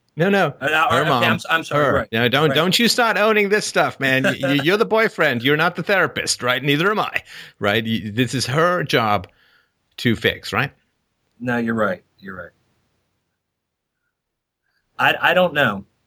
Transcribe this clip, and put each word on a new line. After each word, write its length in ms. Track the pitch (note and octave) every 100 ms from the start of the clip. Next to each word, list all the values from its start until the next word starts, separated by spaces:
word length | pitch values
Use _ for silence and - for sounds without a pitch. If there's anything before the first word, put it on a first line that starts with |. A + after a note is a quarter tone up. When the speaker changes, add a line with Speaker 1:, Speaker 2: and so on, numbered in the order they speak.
| _ -
Speaker 1:
No, 120 | F#3
no. 260 | G3 D#3 -
Speaker 2:
Uh, 40 | C#3+
uh, 260 | D#3 D#3
Speaker 1:
Her 80 | E3
Speaker 2:
okay, 80 | D3+
Speaker 1:
mom. 140 | B2+
Speaker 2:
I'm 100 | A#2
s-, 120 | F3 -
I'm 140 | E3 -
sorry, 200 | D3 C#3
Speaker 1:
Her. 80 |
Speaker 2:
right. 140 | F#2 -
Speaker 1:
No, 160 | A2+ A#2+
don't, 200 | C3+ D#3
Speaker 2:
Right. 60 | C#3+
Speaker 1:
don't 240 | F3+ E3+
you 80 | A#3
start 300 | - A3+ G3
owning 320 | G#3+ G#3+ G3+
this 160 | G#3 -
stuff, 340 | F#3 C#3+ -
man. 240 | C3+ C3
Y-, 140 | C3+ A#2
y-, 120 | C3+
Speaker 2:
<laughs> 100 | C#3+
Speaker 1:
you're 140 | C#3+ G#3+
the 80 | F#3+
boyfriend. 580 | A3 A3 - D3+ A#2+
You're 140 | B2+ D3+
not 180 | F3 F3
the 80 |
therapist, 580 | E3 F#3+ D#3 - - -
right? 220 | B2 B2+
Neither 260 | C#3+ C#3+ F#3+
am 100 | G#3
I, 220 | C3+ - - - - -
right? 240 | G2+ A2
Y-, 260 | A2+ A2 G#2
this 200 | G#2+ B2
is 120 | C3 -
her 380 | C#3+ F3 F3+
job 440 | D3+ C#3 A2 G2+ F2+ _ _ _ _ _ _ -
to 180 | B2 A2
fix, 380 | G#2 - -
right? 180 | G#2 C#3 - _ _ _ _ _ -
Speaker 2:
No, 160 | B2 A#2+
you're 180 | A#2 A2+
right. 260 | G#2 F2+ _ _
You're 180 | G2 F#2
right. 140 | E2+ _ _ _ _ _ _ _ _ _ _ _ _ _ _ _ _ _ _ _ _ _ _ _ _ -
I, 340 | C3+ D#3 D3+
I 20 |
don't 200 | F3 F3+
know. 320 | D3 B2 G2 - _